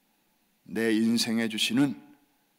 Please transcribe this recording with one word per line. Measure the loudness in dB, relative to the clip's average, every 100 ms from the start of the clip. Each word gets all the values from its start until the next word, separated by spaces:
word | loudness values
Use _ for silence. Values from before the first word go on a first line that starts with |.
| _ _ _ _ _ _
내 | -12 -4 0
인생에 | 2 2 0 0 -2 -2
주시는 | -2 -2 2 0 0 -14 -20 _ _ _